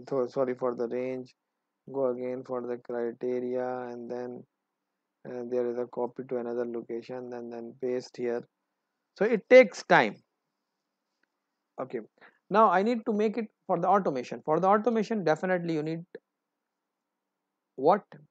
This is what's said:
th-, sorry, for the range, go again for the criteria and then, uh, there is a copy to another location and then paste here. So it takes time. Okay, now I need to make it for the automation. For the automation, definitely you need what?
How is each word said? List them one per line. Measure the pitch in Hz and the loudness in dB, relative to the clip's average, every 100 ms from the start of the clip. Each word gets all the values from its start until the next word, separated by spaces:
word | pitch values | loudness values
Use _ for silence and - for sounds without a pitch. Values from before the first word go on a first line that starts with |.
| 123 | -6
th-, | 139 123 | -2 -2
sorry, | 139 127 127 | -2 -2 -2
for | 127 120 | -4 -2
the | 117 | -4
range, | 120 127 131 127 _ _ _ _ _ - | -4 -6 -8 -10 _ _ _ _ _ -12
go | 135 131 | -4 -2
again | 123 127 127 127 | -2 -6 -8 -6
for | 127 | -8
the | 123 120 | -6 -10
criteria | - 120 120 120 123 123 123 127 123 127 123 | -6 -4 -4 -4 -4 -2 -2 -4 -4 -6 -8
and | 120 120 | -12 -10
then, | 123 123 123 - _ _ _ _ _ _ _ - | -8 -10 -12 -18 _ _ _ _ _ _ _ -14
uh, | 123 120 | -10 -4
there | 123 120 | -2 -2
is | 120 | -4
a | 120 | -6
copy | - 123 127 131 | -4 -6 -6 -6
to | 123 | -6
another | 117 120 120 | -4 -4 -4
location | 117 113 117 117 127 123 | -6 -8 -10 -8 -12 -10
and | 120 120 | -12 -12
then | 117 117 127 | -12 -14 -8
paste | 127 123 123 - | -4 -4 -6 -6
here. | 123 120 - _ _ _ _ _ _ - | -4 -4 -6 _ _ _ _ _ _ -2
So | 202 | 0
it | 220 - | 0 8
takes | 254 240 - | 10 10 4
time. | - 165 113 - _ _ _ _ _ _ _ _ _ _ _ _ _ _ _ - | 4 6 6 -2 _ _ _ _ _ _ _ _ _ _ _ _ _ _ _ -12
Okay, | 127 123 107 _ - _ - | -10 -10 -12 _ -20 _ -2
now | 202 220 | 4 6
I | 175 | 6
need | 214 240 226 | 2 -2 -2
to | |
make | 208 214 208 | 0 0 -2
it | 214 _ - | -8 _ -4
for | 175 | -2
the | 170 | 4
automation. | 202 180 135 120 120 | 2 2 -2 -6 -8
For | 151 165 | 0 2
the | 190 | 4
automation, | 208 226 226 202 220 | 4 4 0 0 -2
definitely | 160 156 185 185 170 | 0 0 0 -2 0
you | 160 | -2
need | 151 165 170 - _ _ _ _ _ _ _ _ _ _ _ _ _ _ _ - | -2 -6 -8 -20 _ _ _ _ _ _ _ _ _ _ _ _ _ _ _ -2
what? | 139 196 - 147 151 | 2 2 0 -20 -6